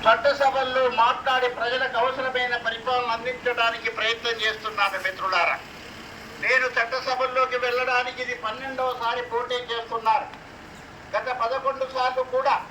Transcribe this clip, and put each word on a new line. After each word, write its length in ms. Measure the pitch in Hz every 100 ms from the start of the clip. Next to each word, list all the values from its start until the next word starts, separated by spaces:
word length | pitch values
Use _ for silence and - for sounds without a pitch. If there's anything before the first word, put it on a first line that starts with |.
చట్టసభల్లో 840 | - 339 285 269 277 269 262 254 254
మాట్లాడి 600 | 233 233 254 269 254 247
ప్రజలకు 480 | 240 233 262 262 240
అవసరమైన 600 | 254 254 262 254 247 240
పరిపాలన 540 | 226 226 233 247 247
అందించడానికి 760 | 226 240 247 254 247 233 226 226
ప్రయత్నం 400 | 220 220 226 233
చేస్తున్నాను 680 | 226 214 214 220 202 202 190
మిత్రులారా. 640 | 190 190 190 185 165 135 - - - - - - - -
నేను 260 | 220 254 254
చట్టసభల్లోకి 920 | 247 233 254 254 254 254 254 254 247
వెళ్ళడానికి 640 | 247 247 254 247 254 247
ఇది 140 | 254 240
పన్నెండవసారి 880 | 220 214 269 262 254 240 233 247
పోటీ 340 | 247 233 247 247
చేస్తున్నాను. 720 | 247 233 226 233 220 - - - - - - - - - - 208
గత 120 | 254 247
పదకొండు 460 | 226 262 262 269 262
సార్లు 300 | 262 254 254
కూడా 420 | 254 254 269 247 -